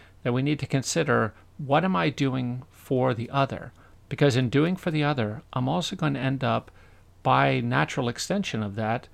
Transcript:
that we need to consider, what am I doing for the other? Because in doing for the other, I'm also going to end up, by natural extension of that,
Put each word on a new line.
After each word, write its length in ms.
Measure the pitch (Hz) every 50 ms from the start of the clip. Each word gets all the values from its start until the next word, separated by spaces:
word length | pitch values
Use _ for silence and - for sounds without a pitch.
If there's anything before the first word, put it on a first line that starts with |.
| - - - - -
that 100 | 127 120
we 80 | 127
need 180 | 135 143 151 147
to 60 | 143
consider, 680 | - - 135 123 - - 165 156 147 123 117 113 104 - - - - - -
what 280 | 151 131 139 156 175
am 100 | 190 185
I 140 | 180 170 151
doing 540 | 147 - 143 135 127 131 127 123 123 127 - -
for 420 | - - - - 139 127 127 131 123
the 160 | 107 117 -
other? 420 | 139 139 135 127 - 87 - - - - - - - - - -
Because 260 | - - 151 143 113
in 140 | 127 127 117
doing 260 | - 139 151 175 185
for 160 | 185 - 180
the 140 | 156 151 147
other, 360 | 143 151 131 110 104 107 - - - -
I'm 160 | 131 127 131
also 260 | 151 180 165 - 202
going 180 | 185 160 147 139
to 40 | 127
end 240 | 123 135 139 131 131
up, 280 | 120 113 117 - - - - - - - - - - - - -
by 380 | 131 127 131 139 139 135 131
natural 480 | 117 120 127 139 160 - - 147 131 120
extension 520 | 120 - - - 180 208 190 - - 113
of 140 | 107 104 98
that, 320 | 110 110 107 113 123 - -